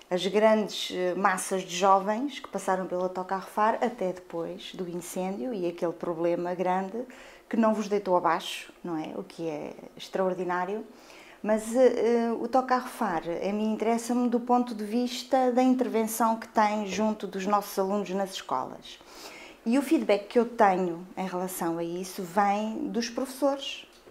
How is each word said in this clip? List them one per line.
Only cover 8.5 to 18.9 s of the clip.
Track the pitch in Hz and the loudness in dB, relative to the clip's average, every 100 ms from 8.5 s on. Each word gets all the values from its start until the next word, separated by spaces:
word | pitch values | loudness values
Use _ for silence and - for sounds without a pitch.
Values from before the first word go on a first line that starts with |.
| - - - | -10 -12 -12
não | 175 | -8
é? | 160 156 - | -6 -6 -10
O | |
que | 190 - 165 | -12 -8 -6
é | 147 151 - - - | -6 -8 -12 -16 -18
extraordinário. | - 190 190 180 180 180 180 214 - - - - - - | -8 -2 0 0 -2 -2 -2 -4 -8 -16 -20 -20 -20 -6
Mas, | 202 220 220 | 0 0 2
eh, | 240 254 - 226 240 233 | 6 6 6 4 4 2
eh, | |
o | 226 233 | -2 2
Toca | 262 254 | 2 4
a | 254 | 0
Refar, | 240 - 214 165 165 170 185 | 0 -4 -2 -2 -2 -2 -2
a | |
mim | 208 214 | 0 0
interessa-me | 214 214 233 233 240 247 | 0 2 0 0 0 2
do | 240 | 2
ponto | 240 247 240 | 4 2 2
de | 208 | -4
vista | 208 233 247 - - 262 254 | -4 0 0 -4 0 4 4
da | 240 | 6
intervenção | 254 254 226 214 220 - 226 | 6 4 2 0 0 2 2
que | 226 - | 0 -2
tem | - 208 214 202 | 2 2 2 -2
junto | 185 220 214 196 | 0 0 0 -4
dos | 190 190 | -4 2
nossos | 208 196 - | 2 2 0
alunos | 190 208 185 | 0 0 0
nas | 190 190 | -2 -2
escolas. | - - 127 - - - | -6 -4 -4 -4 -10 -16